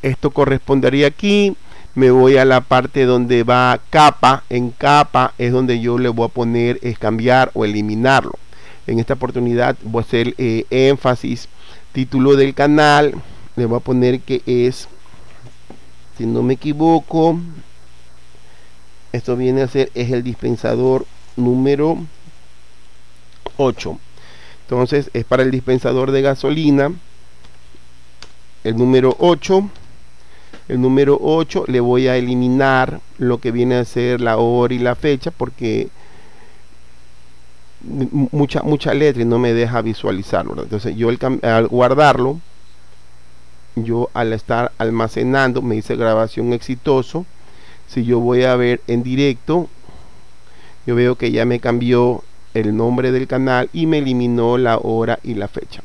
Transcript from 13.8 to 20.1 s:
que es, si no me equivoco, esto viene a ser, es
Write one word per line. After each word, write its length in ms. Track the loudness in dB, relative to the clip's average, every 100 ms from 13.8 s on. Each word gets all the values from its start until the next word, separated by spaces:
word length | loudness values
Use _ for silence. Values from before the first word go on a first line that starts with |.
| 0 2 2 2
que 220 | -2 -4 0
es, 440 | 2 2 -2 -12 -14 -16 -14 -14 -14 -16 -16 -16 -16 -16 -16 -14 -6
si 80 | -2
no 180 | 0
me 120 | 0 0
equivoco, 840 | -2 2 4 4 2 2 2 2 -4 -12 -14 -14 -14 -14 -14 -14 -14 -14 -14 -14 -14 -14 -14 -14 -8
esto 240 | -6 -2 0
viene 240 | 2 2
a 80 | 0
ser, 200 | 0 0 -2
es 160 | -2